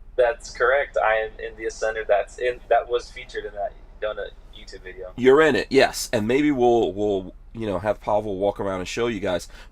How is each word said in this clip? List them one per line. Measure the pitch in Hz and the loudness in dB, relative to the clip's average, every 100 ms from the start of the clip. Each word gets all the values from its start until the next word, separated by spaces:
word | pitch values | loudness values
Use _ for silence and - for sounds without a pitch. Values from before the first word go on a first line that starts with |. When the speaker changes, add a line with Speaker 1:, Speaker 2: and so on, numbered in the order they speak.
| - - | -6 0
Speaker 1:
That's | 120 117 - | 0 0 -8
correct. | - 123 139 139 - | -2 2 2 0 0
I | 107 110 | 0 0
am | 110 110 | -2 -8
in | 113 110 | -12 -8
the | 113 | -8
Ascender. | - 110 110 110 | -4 -4 -2 0
That's | 101 - - | 0 0 -4
in, | 123 123 - | -4 -2 0
that | 117 117 | 0 2
was | 120 - | -4 -4
featured | 127 127 110 101 | -16 -14 -12 -10
in | |
that | 101 98 - - - | -8 -8 -10 -20 -8
Donut | 107 104 92 - - 110 | -8 -6 -10 -14 -20 -20
YouTube | 104 95 | -18 -18
video. | 92 92 92 117 | -16 -14 -14 2
Speaker 2:
You're | 127 143 | 8 8
in | 156 107 | 8 4
it, | - | 2
yes. | 135 107 - - | 4 4 0 -4
And | 113 107 | -2 0
maybe | 135 151 | 2 2
we'll, | 131 120 117 92 | 4 4 4 2
we'll, | 95 104 95 92 - - | 0 -2 -2 -4 -14 -16
you | 113 107 | -8 -4
know, | 90 | -2
have | 104 101 | -2 -2
Pavel | - 107 107 92 | 0 -2 -2 -2
walk | 101 - | 0 0
around | 98 92 | -4 -4
and | 90 | -6
show | - 120 | -4 -4
you | 101 | -2
guys. | 95 87 - - - | -2 -4 -6 -18 -4